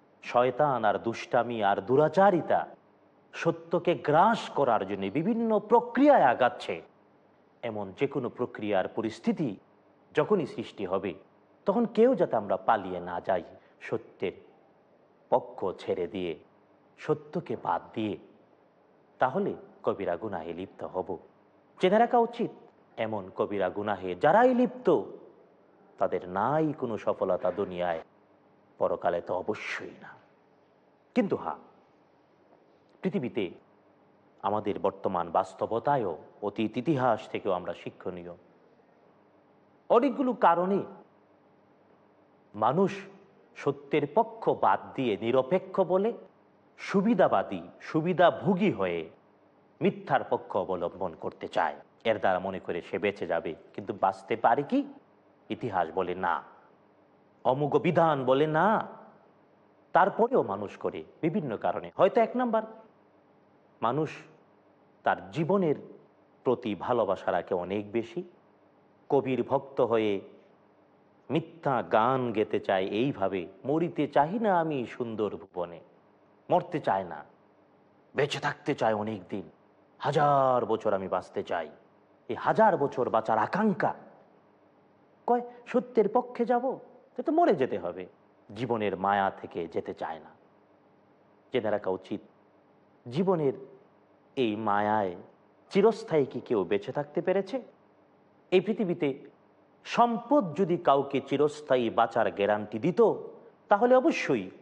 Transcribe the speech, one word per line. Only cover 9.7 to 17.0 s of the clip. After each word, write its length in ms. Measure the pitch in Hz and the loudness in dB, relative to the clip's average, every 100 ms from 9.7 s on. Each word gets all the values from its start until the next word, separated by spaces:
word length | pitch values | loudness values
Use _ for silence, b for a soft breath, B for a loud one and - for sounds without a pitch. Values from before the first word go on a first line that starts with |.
| _ _ _ _ - | _ _ _ _ -2
যখনই 300 | 147 202 127 | 2 2 0
সৃষ্টি 400 | - 107 - 95 | -6 -10 -8 -4
হবে, 280 | 95 95 80 - _ _ _ - | -4 -4 -8 -14 _ _ _ -2
তখন 200 | 196 226 | 0 0
কেউ 300 | 214 226 185 | 4 4 6
যাতে 200 | 160 113 | 2 0
আমরা 220 | 101 95 | 0 -2
পালিয়ে 420 | - 113 92 90 | 2 0 0 -8
না 220 | 87 87 | -8 -8
যাই 220 | - 92 80 - b b | -2 -2 -2 -16 b b
সত্যের 500 | - 120 - - 92 - - _ _ _ _ _ _ _ - | -8 -8 -8 -8 -8 -8 -14 _ _ _ _ _ _ _ 0
পক্ষ 360 | 127 123 - 98 85 | 0 0 -6 -6 -4
ছেড়ে 280 | - 92 85 | -4 -4 -4
দিয়ে, 320 | 92 87 78 - _ _ _ _ | -4 -6 -6 -12 _ _ _ _
সত্যকে 580 | - | -10